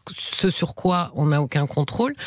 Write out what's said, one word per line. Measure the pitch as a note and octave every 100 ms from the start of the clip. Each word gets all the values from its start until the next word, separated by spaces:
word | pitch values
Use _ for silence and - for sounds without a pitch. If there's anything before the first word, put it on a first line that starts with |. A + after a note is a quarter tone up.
| - -
ce | - - F#3+
sur | - -
quoi | - F#3 F3+ D3
on | D3 D3
n'a | D3
aucun | C#3+ D3 C#3+
contrôle. | - C#3+ - B3 D4